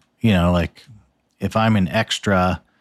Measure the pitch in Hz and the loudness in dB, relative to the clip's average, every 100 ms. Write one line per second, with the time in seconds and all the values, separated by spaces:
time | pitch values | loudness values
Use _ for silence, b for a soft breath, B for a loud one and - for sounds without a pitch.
0 | _ - 113 92 87 87 80 - - 107 | _ -4 0 2 2 0 -2 -8 -20 -20
1 | _ _ _ - 98 110 113 107 90 110 | _ _ _ -10 -4 0 0 2 0 -2
2 | 113 - 104 92 90 87 _ b | -4 -4 -2 0 0 -2 _ b